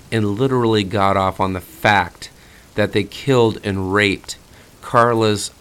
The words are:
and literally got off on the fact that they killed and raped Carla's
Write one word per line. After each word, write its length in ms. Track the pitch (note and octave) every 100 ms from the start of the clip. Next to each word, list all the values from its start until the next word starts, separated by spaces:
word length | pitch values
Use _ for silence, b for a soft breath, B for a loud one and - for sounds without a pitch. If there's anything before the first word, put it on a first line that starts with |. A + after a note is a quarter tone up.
| B
and 260 | A2+ G#2 G#2
literally 460 | C3+ B2+ A#2 G#2+ F#2+
got 320 | G#2 G2 G2
off 240 | F#2+ F#2
on 100 | F#2+
the 80 | F#2
fact 720 | - - A2 G2+ E2+ - - B B B B -
that 180 | G#2
they 100 | G#2+
killed 560 | G2+ - - B2+ A2+ - G#2
and 280 | G2 F#2+
raped 440 | G2+ G#2 F#2 - - - B B B
Carla's 680 | - B2 A#2+ A2+ A2 G2+ - -